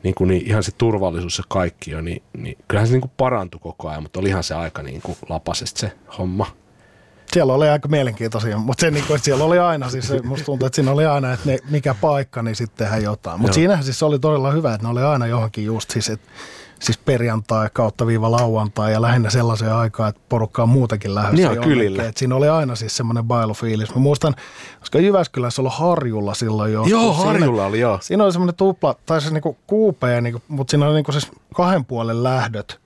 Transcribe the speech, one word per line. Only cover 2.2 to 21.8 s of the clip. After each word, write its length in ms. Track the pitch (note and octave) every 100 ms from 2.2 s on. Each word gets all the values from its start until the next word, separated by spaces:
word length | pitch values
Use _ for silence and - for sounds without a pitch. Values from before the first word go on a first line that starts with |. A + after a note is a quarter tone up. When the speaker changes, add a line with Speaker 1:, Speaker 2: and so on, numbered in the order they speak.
| _ -
Speaker 1:
niin 200 | A#2+ - _
kyllähän 200 | G2+ A2+
se 60 |
niinku 180 | B2+ B2+ -
parantui 420 | B2+ A#2+ F2+ D#2+
koko 260 | E2+ - D#2+
ajan, 140 | D2+
mutta 160 | D#2 F#2
olihan 240 | G2 F#2+
se 120 | E2
aika 280 | E2 E2 D#2
niinku 340 | C#2 C#2 - E2+ -
lapasesta 500 | E2 - - - -
se 120 | G#2+ - - -
homma. 280 | F#2 F#2 - - _ _ _ _ _ _ -
Speaker 2:
Siellä 200 | F3+ C#3
oli 160 | C3 D3+
aika 180 | D3 D3
mielenkiintoisia, 720 | D3+ B2+ G#2+ A2+ A2 A2 G#2
mut 220 | A2+ B2
se 120 | E3+
niinku, 220 | D3 C3+
että 120 | D3+
siellä 180 | C#3+ C3+
oli 160 | D#3 F3
aina 300 | F3 D#3 B2+
siis 180 | B2+ B2
se, 140 | C#3
musta 220 | B2 C#3
tuntuu, 200 | D3 C3+
että 100 | C3
siinä 160 | D#3+ C3+
oli 140 | C#3+
aina, 280 | D#3 C#3+ B2+
että 160 | B2 D3
ne, 80 | C3 C#3+
mikä 260 | D3 C#3 A#2+
paikka, 400 | D#3+ C#3+ C3 B2
niin 140 | A2+
sit 200 | G#2+ A2+
tehdään 280 | - G#2+ A2
jotain. 360 | G#2 G#2 F2+ E2+
Mut 80 | A2
Speaker 1:
Joo. 60 |
Speaker 2:
siinähän 300 | B2 F3 F#3
siis 160 | C3+ B2
se 60 |
oli 140 | D3+ D3
todella 320 | D#3 D3 C3+
hyvä, 220 | D3+ D3+
että 140 | G#2+ A2+
ne 40 |
oli 100 | A#2+
aina 260 | C#3 C#3+ A#2
johonkin 380 | A#2+ A2+ A2
just 240 | G#2+ A2 -
siis, 180 | A#2+ A2
et, 120 | G#2+ _ - - - - -
siis 180 | - -
perjantai 720 | - B2+ A#2 A2 - A2 G#2+
kautta 340 | - A2 - A#2
viiva 240 | A2+ A2+
lauantai 600 | A#2 A#2+ A2 G#2+ - G#2+
ja 100 | G#2+
lähinnä 280 | A#2 B2 A2
sellaiseen 440 | B2 A#2 A2 A2
aikaan, 360 | A2+ A2+ - G#2+
että 120 | - _
porukka 340 | A#2 A2 -
on 60 | A#2
muutenkin 460 | C3+ A#2+ G#2+ G2+
lähdössä 200 | G2+ G2+
Speaker 1:
Niin 120 | D#3 F3
on 60 |
Speaker 2:
jonnekin. 220 | G#2+ C#3
Speaker 1:
kylillä. 260 | C3+